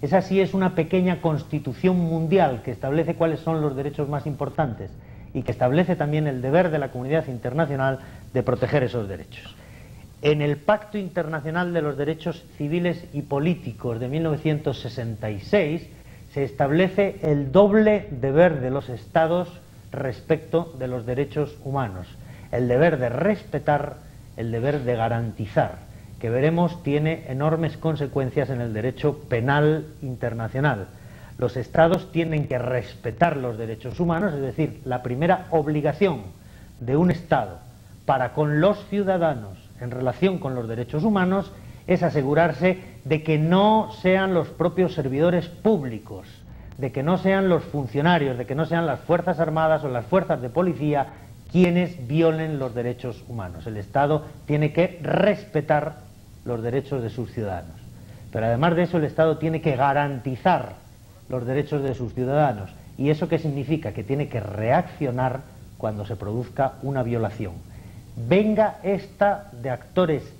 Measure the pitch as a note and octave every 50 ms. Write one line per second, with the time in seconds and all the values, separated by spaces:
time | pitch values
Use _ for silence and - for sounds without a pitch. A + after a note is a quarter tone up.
0 | - C#3 D#3 F#3+ F3+ - F#3+ G3 G3 F3 F#3+ F#3+ F#3 F3+ F3+ - D#3+ D#3+ - F#3
1 | F3+ F#3 F3+ D#3 - E3 D#3 C#3 - - - D3 - C3+ A#2+ - - F#3 F#3 F3+
2 | E3+ E3 E3 E3 E3 D#3+ D#3+ G3 E3+ D3 B2+ A2+ - - A#2+ - - C3+ C#3 D#3+
3 | E3 D3+ E3 - E3+ E3 D#3+ D3 - E3 E3 D#3+ D3+ D3+ C3+ C3 C#3+ D3 D3 -
4 | D3+ C3+ D3 D3 D3 D#3 C#3 B2+ D3 C3 - - D#3+ C3+ A2 - G2+ F#2 - -
5 | - - - - - - - B2+ A2+ - A2+ - C3 B2+ C3 D#3+ F3+ E3 F3+ -
6 | D3+ D3 D3+ D#3 D3+ D3+ C3+ B2+ B2 C3 C#3 E3+ F#3 F3 D#3 D#3 C#3 B2+ - B2
7 | B2 C3 D3 D#3+ D3+ - C3 A#2 - B2 B2 D3+ E3 C#3 C#3+ C3+ C3+ C3+ C3+ B2+
8 | - - - - - - - C3 A#2+ - B2 A2+ - A2+ - D3 B2+ A#2 - A#2+
9 | G#2+ F#2+ F#2+ F2+ - - - - - - - - - - - - - - - -
10 | - - - - - D3 D3+ D3+ D3 D3 D3 D3 - - G#3 G#3 G#3 - - G#3+
11 | G3 F3 - F3+ E3 D#3 D#3+ D#3 C3+ D#3+ D#3 F3 F3+ F3 F3 E3+ D3+ D3+ C#3 C3
12 | C#3+ C#3+ D#3+ D#3 - F3 D3+ - - - - - D3 C#3+ D#3 F3 F3 F3 E3 E3+
13 | - - - C#3+ C#3+ - C#3+ C#3 C#3+ E3 F3 F3 - - A2+ A2+ - B2+ A#2 A2+
14 | B2 B2 C3+ D#3+ E3 D#3+ D3+ C#3 D3+ D#3 D3+ D3 D3+ D3+ C3 - - A#2 A#2 -
15 | A#2+ A#2 A2+ G#2 - A2 G#2+ G2+ G2 - - G#3 F3+ C#3+ D#3 E3+ - - - -
16 | - - - - - - - C#3+ C#3 C3+ - - D3 C#3 C#3+ E3 F#3 F#3 F#3 -
17 | G3+ G3 G3 F#3+ - D#3+ D3+ C#3+ C#3+ C3 C3 F#3 G3+ G#3 G3 A3 G#3+ G#3+ G#3+ G3+
18 | - - D3+ B2+ A#2 C3+ C3+ D3+ F3 F3+ E3 C#3+ B2 B2+ C3 C#3 C3+ - B2 A2
19 | - - - E3+ E3 D#3+ E3+ F3+ F3+ E3+ - - - - - - - - - -
20 | - C3+ B2 - - - E3 D3 - - - D#3+ E3+ E3+ - C3 C3 B2+ B2+ B2+
21 | A2+ A#2 B2+ B2 C#3+ C#3+ - D3+ D3 C#3+ D3+ - - C#3 C3+ C#3 C3 G#2+ F#2 F2+
22 | F2+ - - - - - - - - - - A#2 B2+ A#2+ A#2+ B2+ D#3 F3 D3+ C3
23 | B2+ A#2+ A#2+ B2+ E3 G3+ G#3+ - - - - D3 - - D3 C#3+ D3 C#3+ - -
24 | - - - - - - - - A2+ A#2 A2+ A#2 A#2 C#3 D3 D3 B2+ A#2+ B2 A2+
25 | A2+ A#2 A#2 A#2 A#2 A2+ G2+ - A2+ G2+ - D#3+ C3 - - - - - - -
26 | - - - - - A2+ A2+ B2 C3+ D#3 E3 E3+ F3 E3 F3 - - C#3+ C#3 D3
27 | D3+ D#3+ D#3+ - - - C3 C3 C#3+ D#3+ D#3 D#3+ E3 D3 - - - D#3+ D#3+ D3
28 | D3 C3 - C#3+ C3+ B2+ - D3+ C#3 A2+ C3+ A#2+ A#2+ A#2 G#2+ G#2+ A2 B2+ B2+ -
29 | - D3 C#3 D3 - - - A#2 A2+ C3 C#3 D3 D3 D3+ D#3 D#3+ D3+ - - -
30 | - C3+ B2+ A#2 - A#2+ A2+ A#2 A2+ G#2+ - B2+ C#3 D3+ B2+ G2+ F#2 - - -
31 | - - - - - - - - B2+ A#2+ - C3 A#2 - - - D#3+ E3+ F3+ F3+
32 | - - - D#3+ E3+ E3 D#3+ D3+ C#3+ - C3 B2 A#2+ B2 B2+ B2 - - - -
33 | - B2 A2+ - F3 E3+ D#3 C#3+ B2+ B2 A#2 G#2+ A#2 A2+ A2+ A2 - B2+ A#2 -
34 | F3+ E3+ E3+ D#3+ G3+ G3+ D3+ C#3+ C3+ C3 A#2+ - D#3 D3 - - - C3 B2 B2+
35 | - B2+ B2 B2+ D#3 F3 F#3 - - - - D#3+ D3 D3 D3+ D3+ D3 D#3 C#3+ -
36 | G3+ F#3+ D#3+ B2 G2+ F#2 - - - - - - - - - - A#2+ A#2 C3 D3
37 | F3 F3+ E3+ - - - E3+ C3+ A2+ F#2+ F2 E2 - - - - - - - -
38 | - - C#3+ C3 B2+ A#2 - D3 D3+ D3 D3 D3+ D#3+ G3 G#3 G3+ - - - G3+
39 | G3+ F#3+ F#3+ F3+ E3+ D#3+ C#3+ A#2+ G#2+ G2+ F#2 - - - - - B2 B2 A#2+ B2+
40 | C3 C3 B2 - F3 G3 F#3+ E3+ - C#3 C3 B2 A#2 A2 A2+ A2+ B2 - - D3+
41 | D#3 - G#3 G3 F#3 F3+ F#3+ G3 G3 - - - - - - - - - F#3 E3+
42 | F3+ E3 D#3+ D#3 C3+ C3 D3 D#3 E3+ E3+ D3+ - D#3+ F#3 F3+ F#3 - - - -
43 | - C3 D3+ D3+ D3+ - D#3 D3+ D#3 D#3+ F3 F#3+ G3+ G#3+ A3 A3 G#3 - - -
44 | - F#3 F#3 F#3+ F#3+ F#3+ F#3 E3+ D3+ - - - E3 F3 E3+ F3+ F#3 E3+ - -
45 | C#3 C3 B2+ C#3 D#3+ F3 F3+ F3 E3 - - - - G#3+ A3 F#3 C#3 B2+ A2+ G#2
46 | - - A2 F#2 F2 - - - - - - - - - - - B2+ C#3 - C#3
47 | C3+ D#3 F#3 F3 D3+ F#3+ F#3+ G3 F#3+ F#3+ F3 D3+ - - - D3 C#3 A#2+ - C3+
48 | C#3+ E3+ F3+ E3+ D3 C3+ B2+ A#2+ B2 - C3+ C#3 E3 - E3 E3+ E3+ D#3+ C3 -
49 | - - E3 F3 F3 F#3 F3 D3 E3+ D#3 D#3 D#3+ D#3+ D#3+ D#3+ D3+ D3 C#3+ B2+ A#2+
50 | A2+ G#2 - F#3+ F#3 F#3 E3 C3+ A#2+ B2 A#2 E3+ F3+ F#3 E3 A#2 C#3+ D3+ D3 C#3+
51 | C3+ - - - - - - - - - - F3 F#3 F3 F3 F3 F3+ E3 - -
52 | B2+ A#2 C#3+ D#3+ E3 E3 D#3+ D#3+ D#3+ D#3+ D#3 C#3+ C3+ B2+ A2 B2 A#2 B2 B2 B2
53 | - B2+ A2 - - - A#2 A#2 G2 F2+ F2 E2 D#2 A#2 A2 G#2 G2+ - - C3+
54 | C#3 C#3+ D#3 D3+ D3+ - - - - - D3 D3 D3+ D3 D3+ - E3+ F#3 - -
55 | D3+ - - - F#3+ G#3 G3+ - - - - D#3 D3 - D#3 D3 C#3+ D#3 D3+ -
56 | - - - - - - - - - A#2+ B2 A2+ A2 A#2 A#2 C#3 C3 - C#3+ C3+
57 | A#2 A2 - - A#2 G2 - - A2 G2+ F#2+ F2 E2 E2 - - - - - -
58 | - - - - - - - A2+ A2 A2+ A#2 A#2 D3+ F3 E3+ D#3+ F3+ E3+ F#3 F3
59 | D3+ C#3 - - D#3+ D#3+ D#3 D3+ D#3 D#3+ D#3+ D#3 - D#3+ C#3 A#2+ C3+ C#3+ C#3 C#3+
60 | D3 C#3+ C#3 B2+ A2 C#3 B2+ - - F#3 F3 D3 - - - - - - - -
61 | - - - - - - - B2+ B2 A#2 C3 C#3+ C#3+ D3 D3+ D3 C#3 C3+ B2+ A2
62 | B2 A2+ - - B2 B2 C3+ D3 D3+ C#3 A#2 G2+ G2 G2 - - - - - -
63 | C3 C#3+ D3+ D3 E3+ E3+ E3+ D#3 - D#3 C#3 C#3 C3+ A#2+ D#3+ D#3+ D#3 A2 F#2 -
64 | G#2+ G2 C3+ C#3+ D3 - - A#2+ G2+ G2+ G2 G2 G#2+ A2+ B2+ E3 F3+ - - -
65 | D3+ C3 A#2+ B2+ B2+ C3 B2 C3 - - - - - - - - - A2 G#2+ G#2
66 | G#2 G#2 A#2+ G2+ G#2 G2 G#2+ A#2+ B2 - - - C3+ C3 - - - C3+ C#3 C3+
67 | B2 A#2 A#2 A#2 A2+ G#2 - - A2 F#2+ F2 E2 - - - - - - - -
68 | - - - - A#2 A#2 E3+ F#3+ G#3+ G#3+ G#3+ G#3 A3 G3+ - - - F3+ G3+ F3+
69 | - - - - G3+ G3+ G3+ G3+ - - - A#2+ A#2 C3+ B2+ - - - - F#3
70 | F#3 D#3+ D#3 C3 - - - -